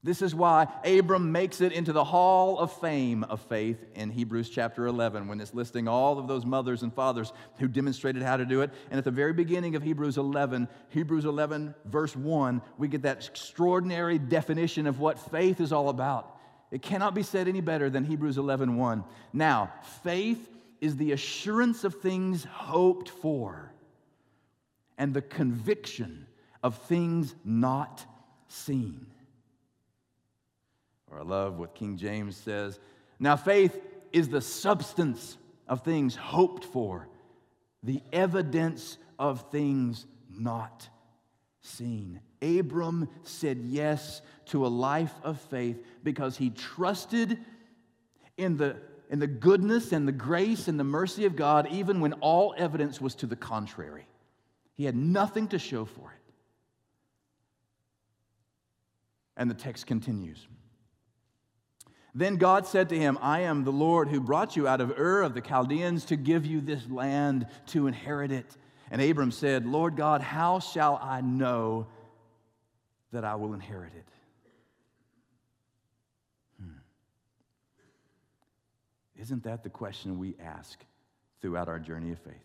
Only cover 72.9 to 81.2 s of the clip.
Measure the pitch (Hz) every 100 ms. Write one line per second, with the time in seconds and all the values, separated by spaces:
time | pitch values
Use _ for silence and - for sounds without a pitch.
72.9 | _ _ 120 110 107 107 104 92 98 87
73.9 | 82 - _ _ _ _ _ _ _ _
74.9 | _ _ _ _ _ _ _ _ _ _
75.9 | _ _ _ _ _ _ _ 92 71 67
76.9 | _ _ _ _ _ _ _ _ _ _
77.9 | _ _ _ _ _ _ _ _ _ _
78.9 | _ _ - 110 131 113 113 104 - 107
79.9 | 101 98 92 95 87 85 80 80 - _
80.9 | _ _ _